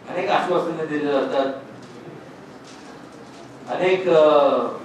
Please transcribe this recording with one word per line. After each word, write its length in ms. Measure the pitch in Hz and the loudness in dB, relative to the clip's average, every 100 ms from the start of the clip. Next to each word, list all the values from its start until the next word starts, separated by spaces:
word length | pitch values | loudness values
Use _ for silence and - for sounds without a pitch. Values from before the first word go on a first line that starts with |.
| - | -10
अनेक 200 | 175 190 | -6 -2
आश्वासनं 560 | - 180 170 165 160 151 | 0 0 -2 -2 -6 -6
दिली 200 | 147 139 | -4 -2
जातात, 480 | 131 - 143 190 - - - - - - - - - - - - - - - - - - - - - 120 | -2 -2 -2 -2 -6 -14 -20 -20 -20 -18 -18 -20 -20 -20 -20 -20 -20 -20 -20 -20 -20 -20 -20 -20 -16 -10
अनेक, 400 | 123 185 185 180 | -2 2 2 4
अं, 680 | 156 151 143 135 123 120 - | 6 6 6 4 2 -2 -8